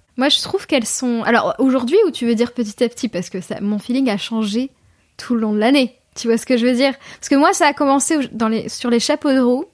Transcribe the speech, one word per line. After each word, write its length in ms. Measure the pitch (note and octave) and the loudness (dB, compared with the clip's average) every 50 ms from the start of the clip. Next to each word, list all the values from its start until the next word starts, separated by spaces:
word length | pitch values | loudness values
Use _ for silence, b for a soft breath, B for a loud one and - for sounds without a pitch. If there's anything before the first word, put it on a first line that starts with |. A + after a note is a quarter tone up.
| _ _ _ - | _ _ _ 0
moi, 100 | B3+ D4 | 0 2
je 140 | - - | 2 0
trouve 260 | - - - G4 - - | -2 -4 -4 -4 -2 0
qu'elles 180 | - C4 A3 | 0 0 0
sont, 380 | - - - - B3 A#3+ A#3 A3 | -2 -4 -4 -2 -2 -2 0 0
alors, 320 | - A#3+ A3+ - - - - | 2 2 2 2 0 0 2
aujourd'hui, 360 | B3+ C4 B3+ C4 B3 A#3 D4+ G#4 A4+ | 2 2 2 2 0 2 4 4 4
ou 60 | F4 | 2
tu 140 | - - A#3+ | 0 -2 -2
veux 100 | A#3 A#3 | 0 0
dire 160 | G#3+ A#3+ A#3+ | 0 0 -2
petit 320 | - - A#3+ G#3 G#3 - B3+ | -2 -4 -6 -6 -2 -2 -2
à 60 | A#3 | -2
petit ? 180 | A#3+ - - A3 | -2 -4 -6 -6
Parce 220 | - F3 F3+ - | -4 -6 -8 -6
que 100 | - F#3+ | -8 -10
ça, 220 | F3 - A3 - | -10 -10 -8 -6
mon 180 | - G3+ G#3 G#3 | -4 -4 -4 -4
feeling 300 | - - B3 C4+ C4+ B3+ | -4 -4 -2 0 0 0
a 80 | G3+ G3+ | -2 -2
changé 520 | - - A#3 A3+ A3 G#3 G3 A3+ C4 C4+ - _ _ _ _ _ _ _ _ | -4 -4 -4 -4 -2 -2 -2 -4 -4 -6 -8 _ _ _ _ _ _ _ _
tout 180 | - - - B3 | -18 -6 -4 -2
le 60 | A#3 | -2
long 140 | A3 G#3+ G#3 | 0 0 0
de 60 | G#3+ | 2
l'année. 360 | G#3 A#3+ C#4 D4 B3+ - - _ _ _ _ | 2 4 4 4 2 2 -2 _ _ _ _
Tu 140 | - - A#3 | -6 -2 0
vois 100 | A3+ A#3 | 0 0
ce 80 | - | 0
que 120 | - C4 A#3+ | 0 0 2
je 80 | A3+ | 2
veux 80 | B3 B3+ | 2 2
dire ? 200 | A#3 C4+ C#4 C4 B B B B B | 2 2 0 0 B B B B B
Parce 120 | - - | -4 0
que 60 | D4 | 2
moi, 180 | C4+ D4 E4+ G4 | 4 4 4 4
ça 140 | - F4 D4 | 4 2 2
a 60 | C#4+ | 2
commencé 440 | - D4 C#4 C4+ C#4 C4 - E4 D4+ | 2 0 2 2 2 2 0 0 0
au-, 100 | C4 - - | -2 -4 -4
dans 160 | A3 A#3 A3 | -4 -2 -2
les, 180 | A3+ A3 - A3 | 0 -2 -4 -6
sur 220 | - - - A#3+ | -8 -6 -2 0
les 100 | A#3+ A#3 | 0 0
chapeaux 320 | - - D4 D4 - D4+ | 2 0 -2 0 0 2
de 80 | C4+ C4+ | 2 4
roue. 240 | B3+ A#3+ B3 C4 E4+ - | 4 2 2 0 -2 -6